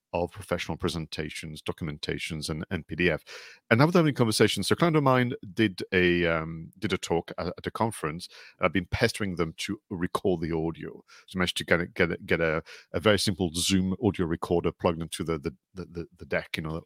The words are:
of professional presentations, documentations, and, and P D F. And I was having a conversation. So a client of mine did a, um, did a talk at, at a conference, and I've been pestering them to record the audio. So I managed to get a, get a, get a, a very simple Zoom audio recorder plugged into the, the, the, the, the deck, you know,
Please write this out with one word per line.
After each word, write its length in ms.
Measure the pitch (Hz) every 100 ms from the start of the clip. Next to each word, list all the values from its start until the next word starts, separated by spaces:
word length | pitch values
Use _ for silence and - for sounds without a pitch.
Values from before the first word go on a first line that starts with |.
| _
of 180 | 87 87
professional 460 | - - 87 - 82
presentations, 840 | 90 82 78 - 78 - 80 78
documentations, 880 | - - 82 76 - 73 - 80 73
and, 160 | 78 85
and 160 | 85 -
P 80 | 78
D 160 | 87
F. 140 | 76 - - - - -
And 120 | 117
I 40 | 156
was 80 |
having 180 | 180 156
a 20 |
conversation. 500 | 123 117 - 110 -
So 80 | 92
a 40 | -
client 180 | 170 156
of 80 |
mine 300 | 139 127 123 - 107
did 300 | 90 110 90 -
a, 340 | 92 90 87 85
um, 460 | 82 80 82 80 -
did 140 | 101
a 40 | 90
talk 360 | - 82 - -
at, 100 | 85
at 200 | - -
a 40 |
conference, 580 | - 110 - 78 76 - - - -
and 80 | 92
I've 60 |
been 160 | 95 87
pestering 460 | - 117 - 101 85
them 180 | 82 -
to 200 | - 95 -
record 500 | 92 87 - 101 87
the 160 | 80 82
audio. 480 | 80 78 - - - - -
So 100 | 92
I 20 |
managed 180 | 90 -
to 80 | 82
get 160 | 85
a, 60 | 90
get 240 | - 87
a, 60 | - 95
get 140 | 87
a, 240 | 82 78 - - -
a 80 | 87
very 180 | 107 101
simple 320 | - 92 90
Zoom 420 | 82 85 95 92 92
audio 260 | 107 90 85
recorder 440 | 82 - 85 85
plugged 300 | - 92 82
into 240 | 82 - 82
the, 140 | 80
the, 140 | 78 65 _
the, 120 | - 85
the, 160 | 85 82 -
the 60 | 73
deck, 260 | 87 - -
you 80 |
know, 180 | 78 80